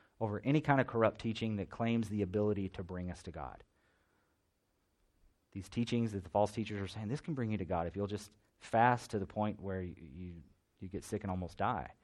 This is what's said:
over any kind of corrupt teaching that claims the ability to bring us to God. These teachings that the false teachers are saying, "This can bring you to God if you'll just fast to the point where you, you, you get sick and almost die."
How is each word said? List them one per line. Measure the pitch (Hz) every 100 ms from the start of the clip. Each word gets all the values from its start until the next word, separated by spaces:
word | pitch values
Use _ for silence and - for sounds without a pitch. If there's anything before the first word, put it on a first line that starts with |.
| _ -
over | 110 104 127
any | 151
kind | 151 139
of | 123
corrupt | 117 110 -
teaching | 113 107 113 104
that | 92
claims | - 117 117 104
the | 104
ability | 95 104 104 101 95
to | -
bring | 90 90 90
us | 85
to | -
God. | 80 67 50 - _ _ _ _ _ _ _ _ _ _ _ _ _ _ _ - _ _
These | 101 -
teachings | - 117 120 113
that | 101
the | 87
false | 104 104
teachers | - 107 104
are | 95
saying, | 107 107
"This | 143
can | -
bring | 139 113
you | 104
to | 87
God | 87 85
if | 92
you'll | 101
just | 101 - - _ _
fast | - 113 123 120 -
to | 107
the | 95
point | 107 107 101
where | 95 95
you, | 90 - 82 73
you, | 90 85 73 _ _ _
you | 92
get | 98
sick | - 107
and | 98
almost | 92 85 -
die." | 101 107 65 -